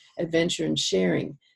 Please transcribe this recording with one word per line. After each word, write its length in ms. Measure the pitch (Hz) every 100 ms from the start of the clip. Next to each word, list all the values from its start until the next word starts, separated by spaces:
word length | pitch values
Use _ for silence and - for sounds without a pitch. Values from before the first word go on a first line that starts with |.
| - -
adventure 460 | 170 165 170 - 156
and 120 | 151
sharing. 600 | - 190 180 147 - 147 _